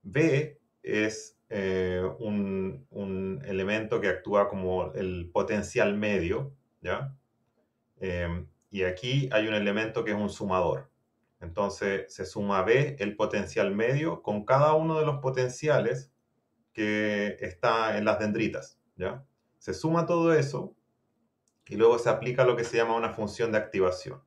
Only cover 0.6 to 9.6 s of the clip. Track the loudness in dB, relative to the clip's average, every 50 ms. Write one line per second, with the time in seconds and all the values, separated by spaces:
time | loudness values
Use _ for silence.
0.6 | _ _ _ _ _ -4 -2 0 0 -2 -2 -6 -14 -18 _ _ _ _ -6 -4
1.6 | -2 0 0 0 0 0 0 -2 -2 -4 -4 -6 -6 -4 -2 -2 -2 -2 -2 -4
2.6 | -4 -4 -6 -10 -16 _ -12 -10 -8 -6 -6 -6 -6 -6 -6 -8 -8 -6 -4 -2
3.6 | -2 0 -2 -2 -2 -2 -2 0 0 0 -2 -2 -4 0 2 2 2 2 0 -4
4.6 | -2 -2 -2 -2 -2 -4 -4 -6 -6 -4 -6 -6 -8 -4 -2 -2 0 0 -2 -4
5.6 | -4 -2 0 2 2 2 2 0 0 0 0 0 0 0 -2 -2 -4 -6 -12 _
6.6 | _ _ _ _ -6 -4 -4 -4 -4 -8 -12 -14 _ _ _ _ _ _ _ _
7.6 | _ _ _ _ _ _ _ _ -6 -4 -4 -2 -2 -4 -4 -6 -8 -12 _ _
8.6 | _ _ -4 -2 -2 -2 -2 -4 -4 -2 0 0 0 2 0 0 0 2 0 0